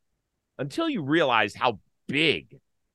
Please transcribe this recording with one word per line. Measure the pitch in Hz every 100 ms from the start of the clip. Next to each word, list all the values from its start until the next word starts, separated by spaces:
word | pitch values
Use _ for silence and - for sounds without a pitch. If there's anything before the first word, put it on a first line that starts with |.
| _ _ _ _ _ -
until | 139 - 330
you | 262
realize | 135 160 143 117 104
how | - 123 104 _ _ -
big | 139 160 95 67 139 _ _ _